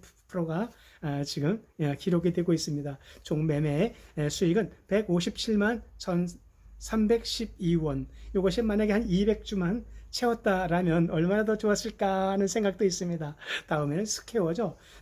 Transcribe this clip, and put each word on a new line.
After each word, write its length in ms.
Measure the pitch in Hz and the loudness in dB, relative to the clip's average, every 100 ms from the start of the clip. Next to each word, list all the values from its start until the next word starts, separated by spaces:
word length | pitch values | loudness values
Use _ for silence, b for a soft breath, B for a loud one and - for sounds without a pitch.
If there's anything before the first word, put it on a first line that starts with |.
| - _ - | -10 _ -10
프로가, 440 | 185 160 165 240 b b b | -4 -2 -2 -4 b b b
아, 200 | 151 143 | -4 -4
지금, 380 | 143 - 143 220 - - | -4 0 0 0 -6 -4
예, 160 | 147 | -2
기록이 380 | 139 190 175 175 | 0 0 2 2
되고 200 | 175 175 | 0 2
있습니다. 460 | 160 165 147 143 135 b b | 2 0 -4 -4 -10 b b
총 240 | - 151 160 | -4 0 2
매매, 480 | 147 156 147 226 b b - | 2 2 2 0 b b -4
예, 100 | 147 | -2
수익은 420 | - 175 196 190 - - | 0 2 2 0 -6 -2
백오십칠만 920 | 202 214 175 196 - - 214 208 233 - - | -2 2 0 0 -4 -2 2 2 0 -8 -12
천삼백십이 1800 | - 175 175 175 - _ - - - 220 214 233 226 - 220 - 170 170 | -4 -2 -2 -6 -20 _ -20 -16 -4 0 2 2 0 -6 -6 -4 0 2
원. 320 | 156 135 131 b b | 0 -2 -6 b b
이것이 280 | 196 185 185 | 0 2 2
만약에 300 | 220 208 214 | 0 2 2
한 120 | 202 220 | 2 2
이백 360 | 180 202 - | 2 2 0
주만 400 | - 196 175 233 - b b | -2 -2 0 -2 -6 b b
채웠다라면 1000 | - 247 233 214 185 175 170 180 165 170 | -2 0 0 2 2 2 2 4 4 2
얼마나 340 | 156 170 208 | 2 2 2
더 120 | 214 214 | 2 0
좋았을까 720 | 214 202 226 - 196 190 190 | 2 0 -2 -2 0 2 0
하는 160 | 196 196 | 2 0
생각도 380 | 226 202 190 | 2 0 2
있습니다. 500 | 196 175 175 170 147 151 B B - | 0 0 -4 -4 -6 -10 B B -2
다음에는 380 | 156 143 156 | 0 0 0
스퀘어죠. 720 | 214 - - 233 165 175 190 - b b | -2 -6 -4 0 0 0 -2 -4 b b